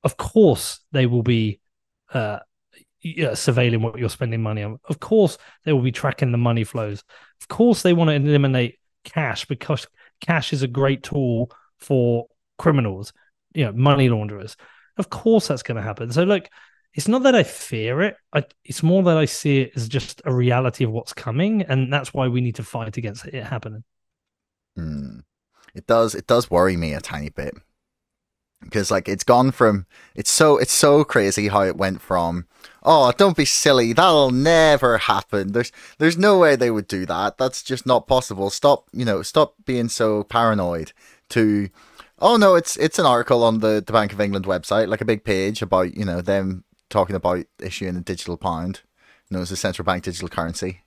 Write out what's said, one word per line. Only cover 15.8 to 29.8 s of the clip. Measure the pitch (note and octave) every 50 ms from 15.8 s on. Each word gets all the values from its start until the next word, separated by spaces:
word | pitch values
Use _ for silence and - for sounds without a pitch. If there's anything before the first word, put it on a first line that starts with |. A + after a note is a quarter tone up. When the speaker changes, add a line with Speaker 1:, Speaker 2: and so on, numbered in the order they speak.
Speaker 1:
happen. | G2 A2 G#2 - A#2 A#2+
So, | A#2+ D#3 F3+
look, | F#3+ G#3 F#3+ - - _ - _ _ _ _ _ _ _
it's | - -
not | - A3+ C4 B3+
that | C4+ B3+
I | A3 -
fear | - - - - - - A2 A2 A2+ B2 D3
it. | F#3+ G#3 G3 _ _ _ -
I, | D3 C#3+ _ _ _ _
it's | - C#3 -
more | - D#3+ F3+ G3 F#3
that | F3 E3
I | D#3+ D#3
see | C3+ - - - D3 C#3 C3+
it | C3 - _
as | C3 A2+
just | A2+ B2+ C3 - - - - -
a | D3+ B2+
reality | B2 B2 B2 A#2+ B2 C3 B2 - - C3+
of | A2
what's | A2 A#2 - - -
coming, | - - A#2 A2+ C3+ F3+ G#3 A3+ G#3
and | F3+ - C3+ C3 C3 B2 C#3+
that's | C#3+ C3 - _
why | C#3+ C3 B2+
we | A#2+ B2+
need | B2 A#2+ A2+
to | - G#2+
fight | - - B2 A2+ A2 G#2
against | B2 A2+ G#2+ G2+ A2+ -
it | - - C3 G#2+
happening. | - C3 A2+ - A2 G#2+ A2+ A#2 _ _ _ _ _ _ _ _ _ _ _ _ _ _ _ _ _ _
Speaker 2:
Hmm. | - E2 D#2 D2+ C#2+ C#2+ B1+ G#1+ A#1+ - _ _ _ _ _ _ _ _ _ _
It | F2+ -
does, | - A#2 A#2 A2+ A2+ -
it | - -
does | - A#2+ A#2+ A#2 -
worry | F2 F2 F2+ F#2+ F#2
me | E2+ E2+ D#2 D2
a | C#2
tiny | - - - D2 D2 D2
bit. | - - C#2+ D2 - - _ _ _ _ _ _ _ _ _ _ _ _ _ _ _ _ _ _ _ _ - -
'Cause, | - G#2+ F#2+ -
like, | G#2+ F#2+ -
it's | - G2+ F#2 -
gone | - A#2+ B2 C3 C3+
from, | B2+ - B2 A2 G#2 G2